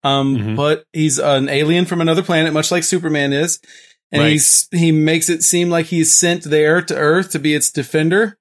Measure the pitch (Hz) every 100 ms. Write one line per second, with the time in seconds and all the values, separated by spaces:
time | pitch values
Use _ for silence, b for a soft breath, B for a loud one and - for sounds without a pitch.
0 | 139 139 135 131 107 110 147 156 _ 160
1 | 156 123 143 135 139 139 151 175 175 170
2 | 165 160 170 165 160 151 151 175 160 185
3 | 165 151 139 139 170 - B B B B
4 | _ 147 151 151 - - - 175 165 156
5 | 156 165 160 165 - 175 175 170 165 170
6 | 156 - 175 175 151 151 151 170 170 147
7 | 147 170 185 151 151 147 - - 131 156
8 | 160 190 220 -